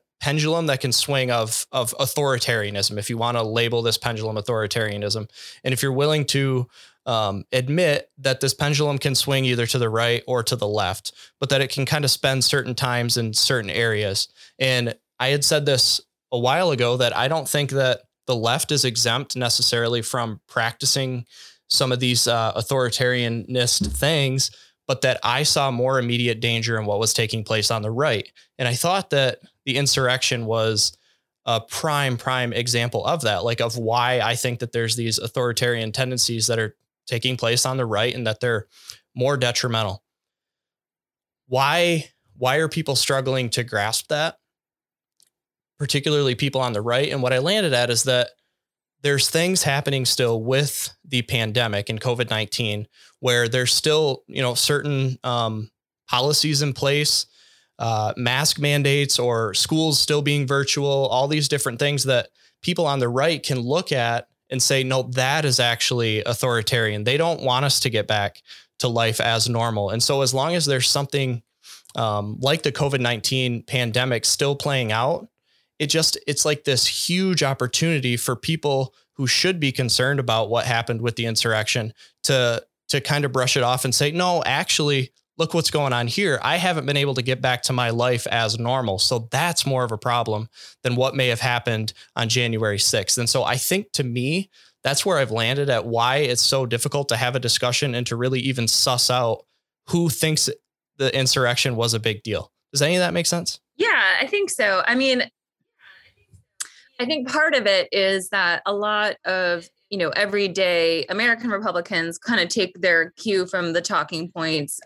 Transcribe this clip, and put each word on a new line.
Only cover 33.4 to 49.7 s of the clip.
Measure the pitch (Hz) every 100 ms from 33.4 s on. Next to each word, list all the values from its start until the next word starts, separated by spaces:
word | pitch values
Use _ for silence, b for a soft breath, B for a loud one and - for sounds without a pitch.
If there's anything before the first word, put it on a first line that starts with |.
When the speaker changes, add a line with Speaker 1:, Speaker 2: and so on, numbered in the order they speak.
Speaker 1:
like, | 117 120
of | 117 120
why | 110 120 123 127
I | 110 117
think | 127 120
that | 120
there's | 120 113 117
these | 117 110
authoritarian | 113 - 123 113 123 120 110
tendencies | 107 127 127 - 113 110
that | 113
are | 110 - _ _ -
taking | 120 127 127
place | 113 120 -
on | 131
the | 120
right | 104 120
and | 123 113
that | 107
they're | 123 113 - B B B B
more | - 127 143
detrimental. | 123 120 127 113 104 98 _ _ _ _ _ _ _ _ _ _ _ _ _ _ _
Why, | 127 139 165 175 170 - _ _ -
why | 123 143
are | 156
people | 165 156 131
struggling | - 135 131 131 120
to | -
grasp | 120 107 104 - -
that? | 147 165 - _ _ _ _ _ _ _ _ _ _ _ _ _ _
Particularly | 143 143 156 147 139
people | 120 143 131
on | 127
the | 107
right. | 113 120 143
And | 135
what | 127
I | 127
landed | 151 214 175
at | 123 123
is | 120
that | 131 123 120 - _ _ _ _ _ _
there's | 143 139 -
things | 160 175 185
happening | 151